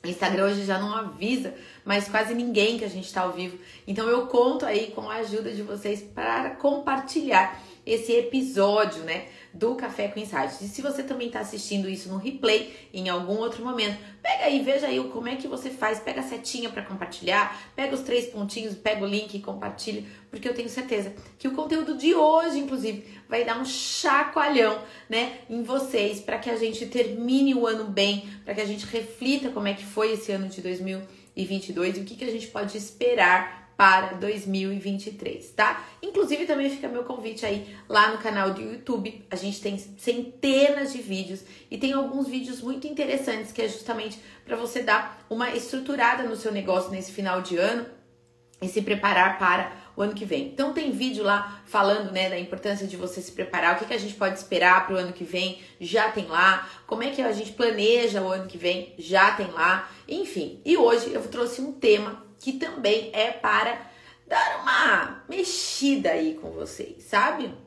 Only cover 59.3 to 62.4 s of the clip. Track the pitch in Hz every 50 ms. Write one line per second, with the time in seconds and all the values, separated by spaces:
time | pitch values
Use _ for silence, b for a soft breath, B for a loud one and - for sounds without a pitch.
59.3 | 214 - 196 180 165 165 165 175 185 202 B B B B B B 277 370 392 -
60.3 | - 190 156 - - - - 294 339 320 247 233 233 - - - - 220 - -
61.3 | - 240 240 233 - - 262 294 277 - - 226 208 208 208 208 208 - - -
62.3 | - _